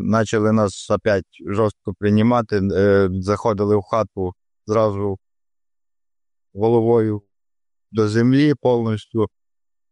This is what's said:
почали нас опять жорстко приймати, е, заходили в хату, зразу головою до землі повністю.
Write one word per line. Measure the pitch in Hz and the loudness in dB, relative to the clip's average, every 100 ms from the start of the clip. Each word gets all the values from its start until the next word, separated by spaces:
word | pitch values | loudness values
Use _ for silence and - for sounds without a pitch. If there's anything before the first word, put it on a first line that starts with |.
| 98 | 0
почали | 110 107 110 107 | 0 0 0 2
нас | 110 104 - - | 2 0 -4 -4
опять | 104 110 98 - _ 78 | -2 0 -2 -2 _ -8
жорстко | 101 107 - - 92 | -2 -2 -4 -12 -4
приймати, | 104 107 113 123 110 101 98 | 0 2 2 0 -2 -2 -2
е, | 87 101 98 95 | 2 4 4 2
заходили | 92 92 104 117 101 104 104 | -2 -4 -2 -2 -2 0 0
в | |
хату, | - 113 104 101 90 - _ _ - | 0 -4 -4 -6 -8 -10 _ _ -4
зразу | 110 110 98 101 95 _ _ _ _ _ _ _ _ _ _ _ _ _ | 0 0 -2 -6 -8 _ _ _ _ _ _ _ _ _ _ _ _ _
головою | 98 113 117 113 117 110 104 _ _ _ _ _ _ _ | -4 0 2 2 2 0 -4 _ _ _ _ _ _ _
до | 104 107 | -2 0
землі | 110 123 135 151 135 | 2 2 4 2 0
повністю. | 127 120 113 107 - 113 104 _ _ _ _ _ _ | 0 0 -2 -6 -6 -4 -4 _ _ _ _ _ _